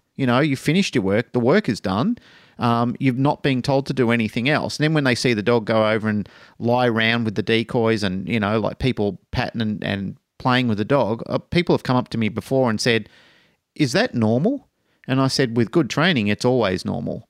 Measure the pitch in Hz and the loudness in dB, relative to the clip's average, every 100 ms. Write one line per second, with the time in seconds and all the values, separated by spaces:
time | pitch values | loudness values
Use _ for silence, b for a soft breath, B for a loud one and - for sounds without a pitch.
0 | _ - 131 120 156 131 - 175 190 123 | _ -2 2 2 2 0 0 2 2 0
1 | 95 104 - 123 120 196 208 98 98 95 | 0 0 0 0 2 2 2 -2 -2 0
2 | 180 240 B B B B 120 117 120 - | 0 -2 B B B B 0 2 0 0
3 | 135 123 139 - 147 131 117 135 135 131 | -2 2 0 0 0 0 0 0 0 0
4 | 117 117 110 123 127 139 - - 151 156 | 2 2 0 -2 0 0 -2 -2 0 2
5 | 135 120 131 107 104 120 107 110 107 110 | 2 2 2 0 2 0 2 2 2 0
6 | 107 104 95 B B B 113 123 123 110 | 0 -2 -4 B B B -2 2 2 2
7 | 113 120 110 101 98 113 113 127 113 113 | 2 0 0 -2 0 0 0 0 0 0
8 | 101 95 - 113 101 110 104 - 131 113 | -2 -4 -4 -2 0 0 -2 -2 -4 -2
9 | 101 90 _ - 120 117 110 104 - 98 | -2 -4 _ -6 -4 -4 -4 -4 -4 -4
10 | 98 - _ - 131 123 123 104 107 139 | -6 -10 _ -6 0 2 2 0 0 0
11 | 104 113 - 127 - 170 170 143 - 123 | 0 -4 -4 -6 -2 -2 2 0 0 -2
12 | 110 113 107 113 - 135 127 107 127 113 | -2 -2 -2 -4 -2 0 2 0 0 0
13 | 104 b b b b b b - 143 156 | -2 b b b b b b -2 0 0
14 | 247 120 110 120 196 285 - _ b b | -2 0 2 2 0 -2 -8 _ b b
15 | b 131 135 - 127 117 110 170 123 - | b 0 0 0 0 0 0 2 0 0
16 | 170 143 104 101 123 127 101 92 98 95 | 0 2 0 0 0 2 0 -2 -4 -6
17 | 92 82 - | -6 -8 -10